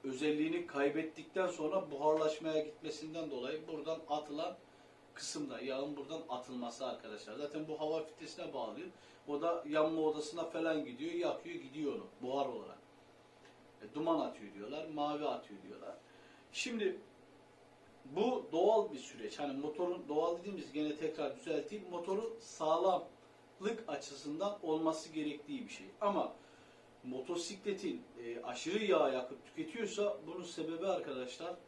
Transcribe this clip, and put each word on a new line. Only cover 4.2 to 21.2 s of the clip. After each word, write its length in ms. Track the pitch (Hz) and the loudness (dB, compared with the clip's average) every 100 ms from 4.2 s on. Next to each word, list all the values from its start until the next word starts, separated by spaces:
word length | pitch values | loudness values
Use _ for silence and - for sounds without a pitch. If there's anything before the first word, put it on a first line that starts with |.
| 151 147 175 - - - - - - | -2 -4 -4 -6 -14 -20 -20 -20 -20
kısımda 480 | - - 151 139 113 | -10 -6 -4 -4 -4
yağın 360 | 127 131 147 147 | -2 -2 -2 -4
buradan 240 | 131 123 - | -6 -8 -4
atılması 580 | 123 127 127 120 - - | -6 -4 -4 -4 -4 -4
arkadaşlar. 480 | - 110 104 - 117 | -4 -8 -10 -8 -6
Zaten 320 | 147 156 156 | -4 -4 -4
bu 120 | 156 | -2
hava 240 | 156 160 | 0 0
filtresine 500 | 156 - 156 - 156 | -2 -8 -12 -8 -6
bağlı. 260 | 135 131 147 180 - - - - | -4 -4 -6 -10 -12 -20 -16 -4
O 140 | 143 | 2
da 220 | 160 170 147 | 4 2 2
yanma 320 | 156 156 165 | 6 6 6
odasına 420 | 156 151 151 165 | 4 4 -2 -2
falan 420 | 160 - 165 156 131 | -2 0 2 2 0
gidiyor, 280 | 123 165 | -4 -2
yakıyor, 420 | 170 160 - 170 156 | 2 2 0 -4 -8
gidiyor 380 | 135 143 143 117 | -8 -2 0 0
onu 100 | - - | -6 -8
buhar 240 | 127 139 139 | -2 0 0
olarak. 320 | 110 - - - - - - - - - - - - | -2 -8 -14 -18 -20 -20 -20 -20 -20 -20 -20 -20 -18
E, 120 | 107 | -8
duman 260 | 147 160 160 | 0 4 4
atıyor 340 | - - 104 | 2 -4 -12
diyorlar, 320 | 95 110 143 165 | -10 -8 -6 -6
mavi 400 | 151 147 147 135 | 0 0 2 0
atıyor 360 | - - 98 95 | -2 -6 -14 -14
diyorlar. 280 | - 95 - - - - - - | -12 -12 -14 -18 -20 -20 -20 -10
Şimdi 460 | - 254 226 190 - - - - - - - - - - - 135 | -4 -2 2 2 0 -6 -20 -20 -20 -20 -20 -20 -20 -20 -20 -4
bu 400 | 151 240 247 - | 4 4 4 2
doğal 400 | 160 202 220 - | 6 8 8 6
bir 80 | 135 | -2
süreç. 400 | - 117 107 - | -10 -8 -8 -4
Hani 220 | 143 135 | -4 -2
motorun, 420 | 151 151 175 170 127 | -2 0 0 0 0
doğal 300 | 147 165 170 | 2 4 2
dediğimiz, 320 | 196 180 131 | -4 -6 -4
gene 220 | 139 151 151 | -2 -2 0
tekrar 400 | 156 - | -2 0